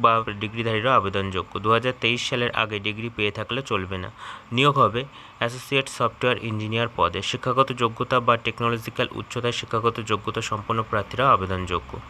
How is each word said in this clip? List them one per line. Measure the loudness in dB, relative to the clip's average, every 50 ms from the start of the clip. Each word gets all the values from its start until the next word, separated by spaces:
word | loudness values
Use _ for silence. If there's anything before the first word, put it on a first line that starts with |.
| 4
বা | 4 4 4 2 -2 -4 -4 -6
ডিগ্রিধারীরা | -6 -4 -2 -2 0 0 2 2 4 4
আবেদনযোগ্য। | 4 4 2 0 0 -2 0 -2 -4 -4 -4 -6 -2
দু | 2 4
হাজার | 4 4 4 0 -2 0
তেইশ | 0 0 0 2 0 -2
সালের | -2 0 0 0
আগে | 0 0 0 0 -2 -4
ডিগ্রি | -4 -4 -6 -4 -6 -8 -4
পেয়ে | -2 -2 -2
থাকলে | 0 -2 -6 -4 -4 -6 -4
চলবে | -2 -2 -2 -2 -2 -4 -6
না। | -6 -8 -10 -12 -14 -14 -14 -14 -10 -4 2
নিয়োগ | 4 4 6 6 6
হবে | 6 4 4 0 -6 -6 -12 -18 -20 -14 -6 -4
অ্যাসোসিয়েট | -4 -4 -4 -6 -6 -2 0 0 0 -2
সফটওয়্যার | -2 -2 -2 -2 0 0 0 0 0 0 -2
ইঞ্জিনিয়ার | -4 -4 -4 -4 -2 -2 -2 -2 -2 0
পদে। | 2 0 2 0 -2 -4
শিক্ষাগত | -4 -4 -4 -2 0 2 2 2 2 2
যোগ্যতা | 0 0 0 0 -2 -2 0 0 2
বা | 4 4 2
টেকনোলজিক্যাল | 2 2 -4 -4 -2 -2 -2 -2 -2 -6 -6 -4 -2 -2 -2 -2
উচ্চতায় | -8 -10 -8 -6 -4 -2 -2 -2
শিক্ষাগত | -4 -6 -2 -2 2 2 2 0 0
যোগ্যতা | -2 -2 -2 -2 -2 -2 -4 -4
সম্পন্ন | -4 -4 -4 -4 -2 -2 -2 -2 0 0
প্রার্থীরা | 0 -2 -2 -2 -2 2 4 6 6
আবেদনযোগ্য। | 6 4 2 -2 -2 -2 -2 -2 -4 -4 -6 -12 -12 -12 -12